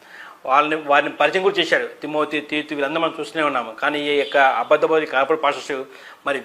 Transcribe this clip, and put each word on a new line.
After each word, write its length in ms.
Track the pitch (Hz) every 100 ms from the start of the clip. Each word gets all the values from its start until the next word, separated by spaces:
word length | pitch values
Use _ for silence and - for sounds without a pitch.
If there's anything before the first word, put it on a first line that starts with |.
| - - - -
వాళ్ళని, 320 | 135 139 151 156
వారిని 360 | 147 143 147
పరిచయం 300 | - 147 185
కూడా 120 | 190 175
చేశాడు. 260 | 156 147 117
తిమోతి, 540 | - 147 151 147 151
తీతు 340 | 147 151 147
వీళ్ళందరూ 280 | 147 139 165
మనం 120 | 160 147
చూస్తూనే 240 | 147 160
ఉన్నాము. 280 | 147 131 113
కానీ 280 | 107 143 147
ఈ 180 | 147 143
యొక్క 180 | 131 143
అబద్ధ 480 | 135 117 - 151
బోధి 220 | 156 160 151
కార్పొరేట్ 360 | 131 139 156
పాస్టర్స్ 420 | 139 135 - 135 135 - - - 143
మరి 160 | 135